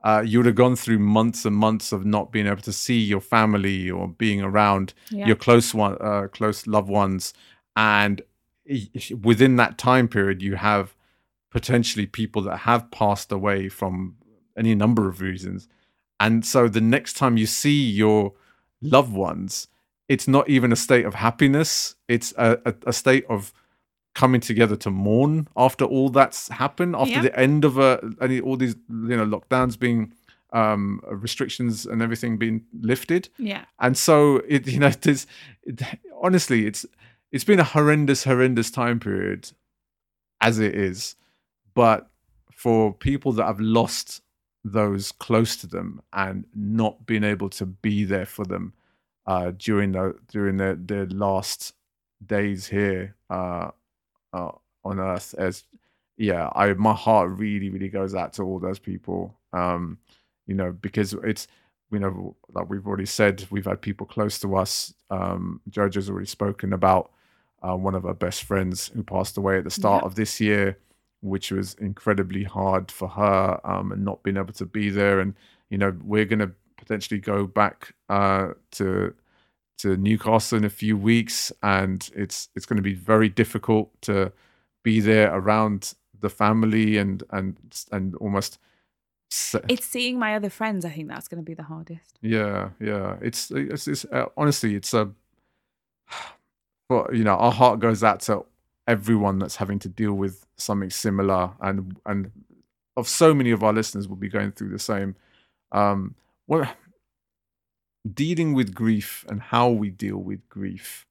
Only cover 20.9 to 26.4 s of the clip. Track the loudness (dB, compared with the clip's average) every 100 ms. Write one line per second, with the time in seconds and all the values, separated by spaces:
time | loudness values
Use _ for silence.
20.9 | 4 4 0 -2 4 4 4 0 -2 -6
21.9 | -10 _ -2 -2 2 4 4 0 -4 -4
22.9 | -2 2 2 2 -6 -6 _ _ _ _
23.9 | _ _ 2 4 4 2 2 4 2 -2
24.9 | -2 2 4 4 2 -2 2 2 2 0
25.9 | 2 2 4 4 2